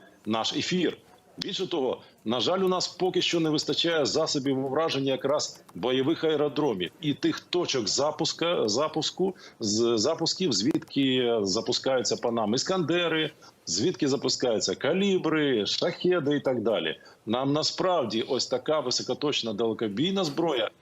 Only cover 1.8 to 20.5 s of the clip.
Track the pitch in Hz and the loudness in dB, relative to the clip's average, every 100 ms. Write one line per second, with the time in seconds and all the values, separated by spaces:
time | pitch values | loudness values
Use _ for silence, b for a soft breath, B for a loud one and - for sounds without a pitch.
1.8 | 127 95 B B 110 123 123 180 190 185 | -2 -2 B B -4 -2 0 2 2 0
2.8 | - - 185 175 - 170 160 151 - 147 | -2 -2 0 0 0 0 2 0 0 0
3.8 | 170 165 127 156 156 151 135 131 135 131 | 0 2 0 0 0 0 0 0 0 0
4.8 | 165 139 135 131 135 143 - - - - | 0 0 0 0 0 0 -2 -8 -16 -4
5.8 | 117 131 135 165 160 151 147 143 147 101 | 0 2 2 2 2 2 0 2 0 0
6.8 | 90 - 156 139 165 151 - 180 165 135 | -4 -4 -2 0 0 -2 -2 -2 0 -2
7.8 | 104 - 143 151 156 - 165 170 120 104 | 0 0 0 0 -4 0 0 0 0 0
8.8 | 151 156 147 - 185 180 B B 110 104 | 0 -2 -4 -2 -2 -2 B B -2 2
9.8 | 117 117 120 160 160 - 185 120 120 160 | 2 4 2 0 -2 0 0 2 0 0
10.8 | - - 135 127 120 117 98 92 - 120 | -2 0 2 2 2 2 2 0 0 -2
11.8 | - 131 113 110 123 117 107 120 - 185 | 2 0 0 0 0 0 0 0 0 0
12.8 | 147 170 170 160 151 - B - - 117 | 0 0 0 0 -2 -6 B -20 -6 -2
13.8 | 147 170 143 131 113 - 127 107 95 90 | -2 0 0 0 0 0 0 0 0 -2
14.8 | 131 180 202 185 156 156 147 120 98 - | 0 2 2 2 2 0 2 2 0 0
15.8 | 165 - 180 180 139 147 - 127 110 101 | -2 0 0 2 2 0 0 0 0 0
16.8 | 80 - B B - 120 135 147 147 - | 0 -6 B B -4 -2 2 0 0 -2
17.8 | 175 175 120 110 117 127 - 123 - 156 | 0 2 0 -2 -2 -2 -2 -4 0 0
18.8 | 127 - 110 123 151 135 117 101 117 107 | 0 -4 -4 -2 0 -2 -2 0 0 0
19.8 | 113 101 165 196 175 139 165 | -2 0 0 0 -2 0 0